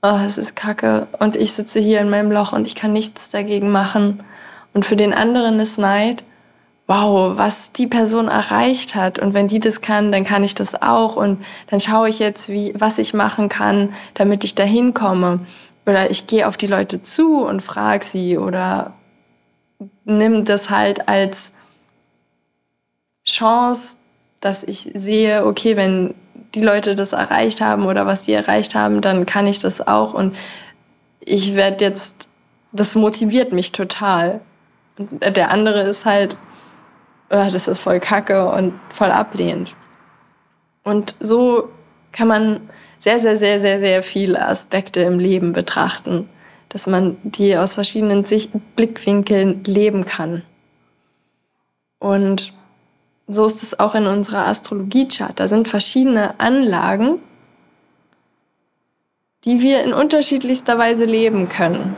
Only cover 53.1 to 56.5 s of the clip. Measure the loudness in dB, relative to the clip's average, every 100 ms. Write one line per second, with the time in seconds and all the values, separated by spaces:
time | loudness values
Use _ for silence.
53.1 | _ -6 2 2 2 -6 0 0 2 0
54.1 | 0 -2 -2 -2 -2 -4 -8 0 0 2
55.1 | -2 -4 -4 0 2 2 0 0 2 2
56.1 | 2 0 0 2